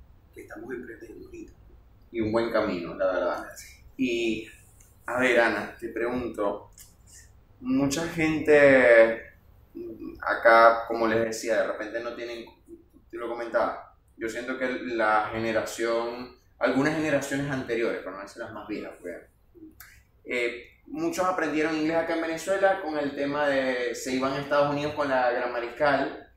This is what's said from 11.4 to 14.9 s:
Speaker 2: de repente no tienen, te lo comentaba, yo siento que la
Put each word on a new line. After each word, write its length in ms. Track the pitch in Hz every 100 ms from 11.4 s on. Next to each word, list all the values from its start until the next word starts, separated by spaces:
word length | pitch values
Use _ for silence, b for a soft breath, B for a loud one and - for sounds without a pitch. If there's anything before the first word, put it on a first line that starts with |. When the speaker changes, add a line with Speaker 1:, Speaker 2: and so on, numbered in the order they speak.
| 117 104
Speaker 2:
de 60 | 104
repente 340 | 104 107 117
no 140 | 120
tienen, 320 | 120 120 117 - - - - _ - _
te 80 | -
lo 100 | 120
comentaba, 680 | 117 117 117 85 - - _ _ -
yo 120 | 113
siento 280 | 123 127 127
que 80 | 127
la 600 | 123 123